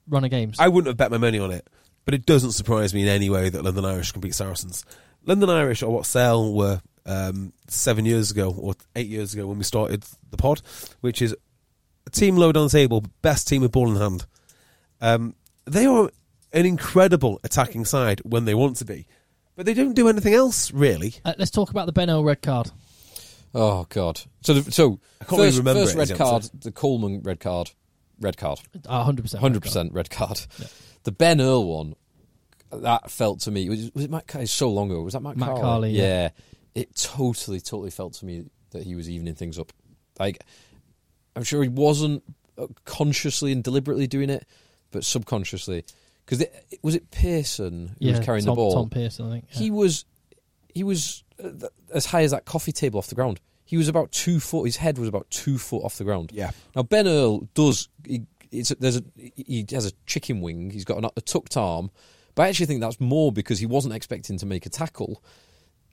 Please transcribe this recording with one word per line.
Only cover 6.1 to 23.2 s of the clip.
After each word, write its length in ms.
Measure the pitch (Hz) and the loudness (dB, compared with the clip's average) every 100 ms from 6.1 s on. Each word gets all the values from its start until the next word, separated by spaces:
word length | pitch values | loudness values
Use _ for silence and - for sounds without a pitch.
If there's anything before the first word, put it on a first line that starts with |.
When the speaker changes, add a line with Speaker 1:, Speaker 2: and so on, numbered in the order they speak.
| 127 123 117 110 | 2 4 4 2
Speaker 2:
were, 260 | 104 101 92 - _ | 2 0 0 -6 _
um, 480 | - 95 95 95 95 - - | -8 -4 -4 -6 -10 -14 -8
seven 380 | - 131 110 110 | -2 2 2 4
years 240 | 113 104 | 2 2
ago 240 | 104 95 101 | 0 -2 -2
or 180 | 98 - _ 117 | -6 -8 _ -10
eight 120 | 107 | -8
years 260 | 107 101 | -6 -8
ago 120 | 104 98 | -6 -6
when 120 | 101 | -6
we 60 | |
started 400 | 98 107 107 104 - - _ | -2 0 0 -2 -6 -20 _
the 60 | - | 0
pod, 240 | 135 151 - - - - | 2 0 -4 -18 -18 -6
which 200 | 123 - | -4 0
is 140 | 117 - _ _ _ _ _ _ - | -2 -2 _ _ _ _ _ _ -8
a 40 | |
team 260 | - 202 180 | 2 4 8
low 160 | 165 | 6
down 120 | 156 | 6
the 60 | 147 | 6
table, 340 | 147 131 113 104 - | 6 6 4 -2 -2
best 260 | 160 139 - | 0 2 2
team 120 | 139 | 2
with 100 | 127 | 4
ball 180 | 131 120 | 4 4
in 60 | 104 | 2
hand. 260 | 104 92 - _ _ _ _ _ _ _ | 0 -2 -8 _ _ _ _ _ _ _
Um, 320 | 113 117 117 - _ _ - | 2 2 0 -10 _ _ -2
they 180 | 175 269 | 4 6
are 240 | 240 196 - _ _ _ | 6 4 -2 _ _ _
an 120 | 160 180 | 2 4
incredible 720 | 170 - 180 190 170 127 98 | 2 4 6 8 6 2 -2
attacking 400 | - - 120 113 | -2 0 0 -2
side 360 | 107 139 117 98 | -2 2 2 0
when 200 | 110 117 | 0 0
they 100 | 113 | 2
want 220 | 107 139 123 | 2 2 0
to 80 | |
be, 220 | 110 95 - _ _ _ _ - | -8 -12 -14 _ _ _ _ -6
but 100 | 185 | -2
they 80 | |
don't 200 | 233 277 | 2 2
do 140 | 240 226 | 4 6
anything 260 | 208 202 | 4 4
else, 360 | 226 262 - - | 6 6 2 -2
really. 420 | 139 139 85 98 - | 2 4 4 -2 -4
Speaker 1:
Uh, 100 | - - | -6 -2
let's 140 | 190 | -2
talk 200 | - 190 | 0 0
about 160 | 196 170 | -2 0
the 60 | |
Ben 160 | 175 175 | 2 2
Earl 120 | 156 | 4
red 180 | 151 143 | 2 0
card. 280 | 147 123 - - _ _ - - | 0 -2 -2 -8 _ _ -20 -20